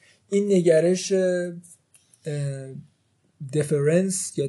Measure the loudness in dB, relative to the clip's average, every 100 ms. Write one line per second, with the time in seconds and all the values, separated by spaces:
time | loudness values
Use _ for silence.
0 | _ _ _ -2 2 4 6 4 4 0
1 | 0 0 2 0 -4 -10 -18 -20 _ _
2 | _ _ -8 -6 -6 -8 -12 -16 -18 _
3 | _ _ _ -16 -6 -4 0 0 2 2
4 | 2 -4 -6 -6